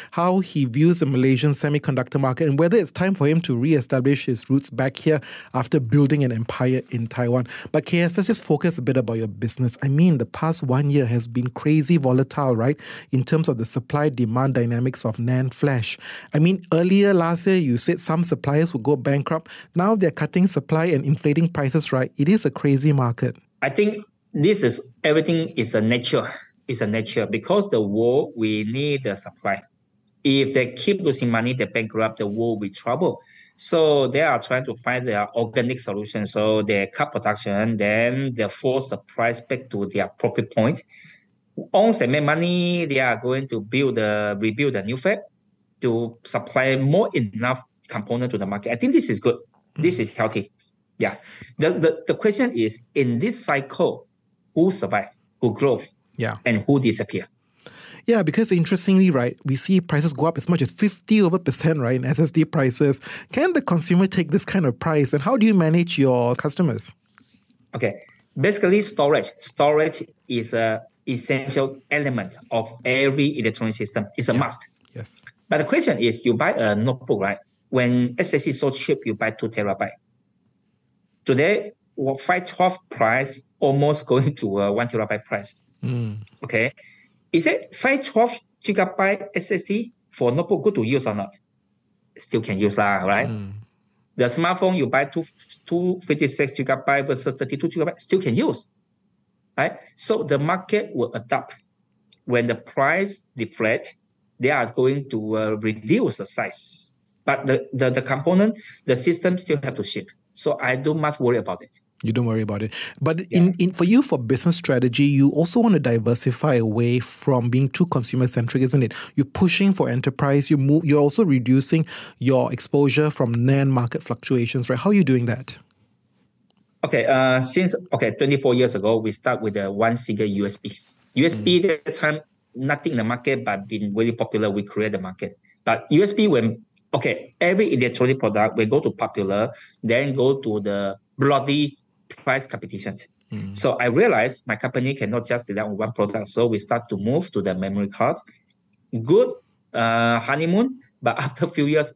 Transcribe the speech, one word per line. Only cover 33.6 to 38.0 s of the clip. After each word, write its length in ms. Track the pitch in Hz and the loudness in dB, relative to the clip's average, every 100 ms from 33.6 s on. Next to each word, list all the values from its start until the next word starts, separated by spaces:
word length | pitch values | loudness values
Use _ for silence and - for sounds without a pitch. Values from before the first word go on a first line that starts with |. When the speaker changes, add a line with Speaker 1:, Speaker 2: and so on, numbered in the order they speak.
| - 165 156 143 127 | -2 2 4 4 2
Speaker 2:
they 120 | 139 | 2
are 180 | 156 120 | 2 0
trying 280 | - 127 131 | -2 -4 -4
to 80 | |
find 340 | 107 123 127 123 | -6 -4 -4 -2
their 260 | 104 104 | -2 -2
organic 460 | 117 113 127 120 127 | -2 -2 -2 -2 -4
solution. 460 | - 101 104 110 98 | -6 -8 -6 -6 -4
So 340 | 107 107 110 | 0 2 2
they 260 | 107 101 98 | 2 0 -2
cut 240 | - - | -4 -4
production, 640 | 104 107 104 104 101 113 107 | -2 -4 -4 -2 -2 0 0
then 560 | 104 107 | 0 2